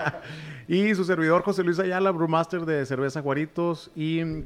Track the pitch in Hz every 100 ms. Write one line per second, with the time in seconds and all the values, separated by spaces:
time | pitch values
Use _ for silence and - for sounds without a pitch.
0 | 151 - - 156 - 139 120 180 208 196
1 | 180 175 160 175 202 190 175 170 190 185
2 | 196 170 165 160 165 180 160 151 131 131
3 | 135 143 143 139 151 - 170 160 - 160
4 | 156 165 165 156